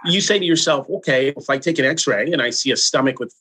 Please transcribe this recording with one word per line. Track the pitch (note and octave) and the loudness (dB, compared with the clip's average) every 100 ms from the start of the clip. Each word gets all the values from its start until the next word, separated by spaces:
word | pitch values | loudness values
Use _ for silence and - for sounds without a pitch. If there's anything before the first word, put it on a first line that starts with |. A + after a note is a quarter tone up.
| E3+ | -2
you | F#3+ | 0
say | G3 G#3 | 2 2
to | F3 | 2
yourself, | D#3+ E3 C#3+ - | 2 2 0 -2
"Okay, | D3 - C3 C3+ C#3 | -6 0 0 0 -2
if | - | -4
I | C#3 | -2
take | E3+ D#3+ | -2 0
an | C3+ | 0
x-ray | D#3+ - G#2 C#3 | 0 0 0 0
and | E3 | 0
I | A#2+ | -2
see | A#2 C3+ | -2 -2
a | A2+ | 0
stomach | - C#3 C3+ B2 | 0 2 0 0
with | A2 _ | -6 _